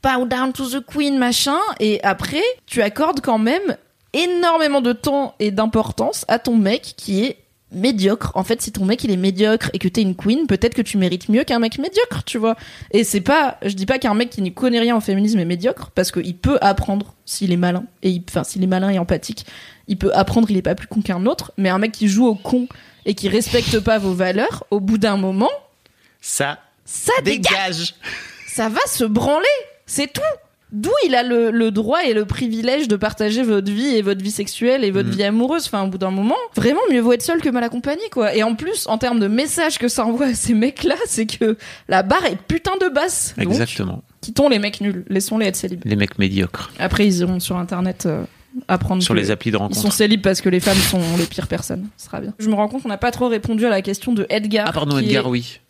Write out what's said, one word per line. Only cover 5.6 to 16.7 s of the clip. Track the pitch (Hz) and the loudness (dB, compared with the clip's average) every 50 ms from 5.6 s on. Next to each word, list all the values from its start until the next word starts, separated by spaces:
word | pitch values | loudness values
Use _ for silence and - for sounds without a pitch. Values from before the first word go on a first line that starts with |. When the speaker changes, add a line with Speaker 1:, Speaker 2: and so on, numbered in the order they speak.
| 220 220 - 220 220 - - - - 285 440 - - - | 0 2 2 0 0 0 -2 -2 -2 -2 -2 -4 -2 -2
Speaker 1:
à | 220 233 | -2 0
ton | - 262 233 | 0 2 2
mec | 226 202 190 226 - - - - | 2 4 2 0 0 -4 -8 -18
qui | - - - 196 190 220 | -14 -6 -2 0 0 0
est | 269 - _ _ _ _ _ _ _ | -2 -4 _ _ _ _ _ _ _
médiocre. | - 180 190 262 269 208 185 196 208 214 - - - | -6 0 2 2 2 4 2 2 2 2 -2 -4 -2
En | 190 | -4
fait, | 190 - 233 233 | -2 -2 -2 -4
si | - - | -4 -6
ton | - 208 196 | -4 -2 0
mec, | 185 220 254 - | 0 0 0 0
il | 233 | -2
est | 196 | 0
médiocre | 180 180 196 185 180 214 214 220 220 - - | 2 2 0 2 2 2 2 2 2 0 -4
et | - 190 | -6 -2
que | - | -2
t'es | 185 - 233 | 0 2 2
une | 214 190 185 | 0 0 0
queen, | - - 196 226 294 330 269 | -2 0 0 2 2 2 2
peut-être | 202 190 - 233 - | 2 2 2 0 0
que | - | 0
tu | 220 - - 202 | -2 0 0 0
mérites | 185 180 175 180 - - | 2 2 0 -4 0 2
mieux | 208 240 285 | 2 2 2
qu'un | - 254 233 | 2 0 0
mec | 226 226 226 - | 0 0 -2 -4
médiocre, | 269 359 370 415 494 480 - - - | -6 -2 0 0 0 0 -2 -6 -6
tu | - - 240 | -4 -4 0
vois. | 214 226 226 - - - - - - - | 0 0 0 -2 -6 -20 -20 -20 -12 0
Et | - 208 226 | 2 2 2
c'est | - - 202 | 2 0 -2
pas, | 175 - 277 320 302 262 - - | 2 4 4 4 4 2 -2 -4
je | - 196 202 | -6 -6 -4
dis | 190 196 | -4 0
pas | 196 269 262 | 0 0 0
qu'un | 262 240 208 | 2 0 2
mec | 214 240 240 | 2 0 -2
qui | - - | -2 -4
ne | 196 180 | -4 -4
connaît | 180 - 254 254 240 233 | -2 0 0 2 2 2
rien | 226 233 240 | 2 2 2
au | 220 | 0
féminisme | 214 - 196 196 208 214 233 202 | 0 0 0 2 2 2 2 2
est | 170 | 2
médiocre, | 165 180 175 180 247 - - - - - | 0 -2 0 0 -2 -2 -2 -10 -6 -2
parce | - 185 - | 0 0 0
qu'il | - 180 160 175 175 | 0 -4 -4 -4 -8
peut | - - 254 285 - | -2 0 2 2 4
apprendre | - 196 | 4 2